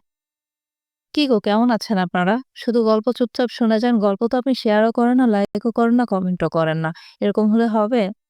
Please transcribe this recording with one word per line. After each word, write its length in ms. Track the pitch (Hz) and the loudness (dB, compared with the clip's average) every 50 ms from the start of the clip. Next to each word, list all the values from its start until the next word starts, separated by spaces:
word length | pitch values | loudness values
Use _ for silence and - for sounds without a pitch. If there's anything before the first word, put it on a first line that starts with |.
| - _ _ _ _ _ _ _ _ _ _ _ _ _ _ _ _ _ _ _ _ _ - | -8 _ _ _ _ _ _ _ _ _ _ _ _ _ _ _ _ _ _ _ _ _ -2
কি 100 | 302 294 | -2 0
গো, 100 | 262 247 208 | 2 2 0
কেমন 280 | - 214 202 220 240 247 | 2 2 2 2 2 2
আছেন 260 | 233 208 - - 226 | 0 -2 -2 -2 -2
আপনারা? 380 | 190 180 175 - 180 180 180 214 254 262 - _ | -2 -2 -2 -2 0 0 0 0 -2 -4 -10 _
শুধু 240 | - - - 220 240 226 | -8 -6 -2 0 0 2
গল্প 220 | 220 220 214 214 254 | 2 2 2 0 -2
চুপচাপ 380 | 233 - 247 226 - - 247 233 | -2 -2 -4 -4 -2 -2 -4 -4
শুনে 260 | - - 240 220 220 214 | -2 -2 0 0 2 2
যান। 160 | 233 240 240 220 | 2 0 0 2
গল্প 220 | 196 208 196 190 233 | 0 0 0 0 -2
তো 80 | 226 - | -2 -2
আপনি 160 | 254 240 269 254 | -2 -2 -2 -4
শেয়ারও 360 | - - 226 208 214 220 226 | -2 0 0 2 2 2 2
করেন 240 | 226 - 233 240 254 | 2 2 2 2 2
না, 80 | 254 262 | 2 2
লাইকও 440 | 233 208 202 202 - - 208 - 240 | 2 2 0 -2 -2 -4 -4 -4 -2
করেন 240 | 220 - 233 233 233 | 0 0 2 2 2
না, 100 | 247 247 | 2 0
কমেন্টও 440 | - 202 190 185 185 180 - 170 160 | 0 -2 -2 -2 -2 -2 -2 -4 -2
করেন 280 | - 165 160 160 156 | 0 0 0 0 -2
না। 120 | 160 160 160 165 - - - - _ | -2 -4 -6 -8 -10 -16 -20 -8 _
এরকম 260 | 202 208 196 220 214 214 | -4 -2 0 0 2 2
হলে 180 | 214 226 233 | 2 2 0
হবে? 360 | 233 214 220 208 208 254 240 202 185 220 - _ _ | 0 0 0 0 0 0 -2 -2 -2 -6 -10 _ _